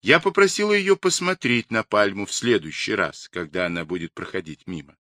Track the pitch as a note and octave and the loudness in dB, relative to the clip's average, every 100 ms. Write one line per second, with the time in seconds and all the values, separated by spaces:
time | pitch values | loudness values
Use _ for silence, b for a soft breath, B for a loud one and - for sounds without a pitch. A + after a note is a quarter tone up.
0 | G2+ D#3+ G3 F#3 G3 - G#3 G#3 F#3+ F#3+ | 4 4 4 4 4 4 2 2 2 2
1 | F#3 - F3+ F#3 A#2+ A#2+ - A2+ A2 G#2 | 2 0 -2 -2 0 0 0 -4 0 2
2 | G#2 G2 G2+ - A#2 G#2+ D#2 D#2 - G#2 | 2 0 -6 -4 2 2 0 -8 -4 -2
3 | D#2+ - - F2+ E2 E2+ F2+ E2+ D#2+ F2+ | -2 -4 -12 -10 -8 -4 -2 -4 -4 -6
4 | E2 - F2 G2 D#2+ D2+ - F2 C#2+ _ | -6 -10 -8 -8 -8 -14 -12 -12 -12 _